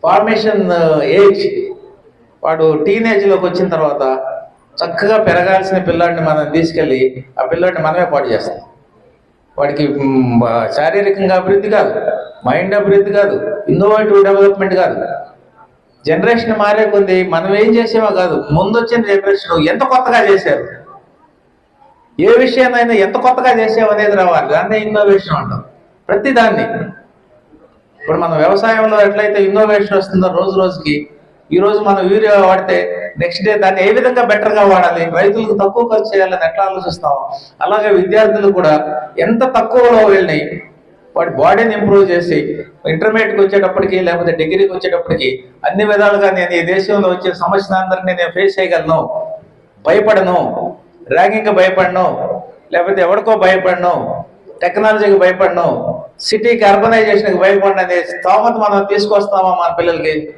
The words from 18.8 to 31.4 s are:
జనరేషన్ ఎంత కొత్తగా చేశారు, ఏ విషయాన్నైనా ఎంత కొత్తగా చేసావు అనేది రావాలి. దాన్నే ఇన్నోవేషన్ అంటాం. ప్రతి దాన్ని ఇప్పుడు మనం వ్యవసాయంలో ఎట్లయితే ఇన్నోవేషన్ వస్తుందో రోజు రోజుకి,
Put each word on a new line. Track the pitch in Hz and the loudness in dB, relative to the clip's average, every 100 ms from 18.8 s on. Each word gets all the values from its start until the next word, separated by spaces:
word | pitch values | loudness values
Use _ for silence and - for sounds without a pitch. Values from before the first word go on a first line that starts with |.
| 233 233 | 0 -2
జనరేషన్ | 208 196 196 196 - 170 156 | 0 0 0 -2 0 -2 0
ఎంత | 208 | 0
కొత్తగా | 262 254 247 240 208 | 0 0 2 0 2
చేశారు, | 196 165 139 - - - - _ _ _ _ _ _ _ _ _ _ _ - | 2 0 -4 -6 -14 -20 -20 _ _ _ _ _ _ _ _ _ _ _ -2
ఏ | 185 240 | 2 4
విషయాన్నైనా | 254 262 254 247 233 | 4 2 0 0 0
ఎంత | 226 196 | 2 0
కొత్తగా | - 247 254 254 233 | 0 0 2 2 2
చేసావు | 220 220 220 | 0 0 0
అనేది | 208 214 202 | 2 0 2
రావాలి. | 180 160 143 | 2 0 0
దాన్నే | 151 190 220 | -2 0 -2
ఇన్నోవేషన్ | 214 214 202 196 185 147 | -2 0 4 2 0 -6
అంటాం. | 120 113 - - _ _ _ | -4 -10 -12 -20 _ _ _
ప్రతి | - 247 | -2 0
దాన్ని | 254 220 196 - - - - _ _ _ _ _ _ _ _ _ _ | 2 2 0 -4 -6 -10 -14 _ _ _ _ _ _ _ _ _ _
ఇప్పుడు | - 160 | -4 -2
మనం | 170 160 | -2 0
వ్యవసాయంలో | 330 403 226 220 220 214 | 2 2 0 0 2 4
ఎట్లయితే | 202 202 208 202 | 2 2 -2 0
ఇన్నోవేషన్ | 196 208 214 208 196 196 | 0 2 2 2 0 -2
వస్తుందో | 190 190 185 | -2 0 0
రోజు | 175 190 190 | 0 -2 0
రోజుకి, | 185 156 151 147 147 - _ _ | -2 -2 -4 -6 -6 -20 _ _